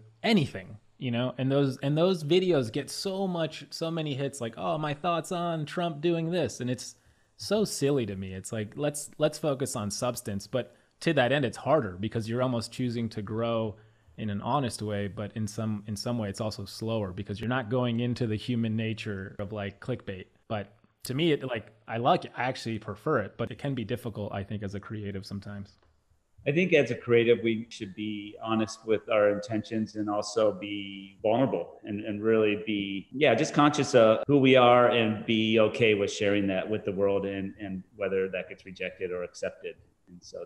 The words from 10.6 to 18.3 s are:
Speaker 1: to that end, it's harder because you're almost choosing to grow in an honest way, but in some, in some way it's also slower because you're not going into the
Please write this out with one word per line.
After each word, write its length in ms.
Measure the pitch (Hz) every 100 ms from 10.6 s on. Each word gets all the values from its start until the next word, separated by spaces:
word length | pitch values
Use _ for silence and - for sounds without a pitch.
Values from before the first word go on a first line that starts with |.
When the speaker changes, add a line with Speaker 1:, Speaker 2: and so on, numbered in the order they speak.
| - _ _ -
Speaker 1:
to 120 | -
that 180 | 151 120
end, 120 | 143
it's 120 | 123 -
harder 400 | - 156 110 90
because 300 | 107 120 107
you're 140 | 120
almost 280 | 127 120 113
choosing 380 | - 127 117 113
to 120 | -
grow 540 | 101 110 117 117 110 101 - _ _ -
in 140 | 113
an 100 | 101
honest 400 | 110 139 127 -
way, 280 | 107 101 101
but 240 | 101 104
in 140 | 113 107
some, 340 | - 110 107 104
in 80 | 101
some 220 | 127 120
way 100 | 104
it's 120 | 98
also 240 | 110 104
slower 480 | 98 - 113 113 98
because 280 | 90 101 98
you're 80 | 110
not 200 | 127 113
going 300 | 127 123 117
into 300 | 123 117
the 80 | 120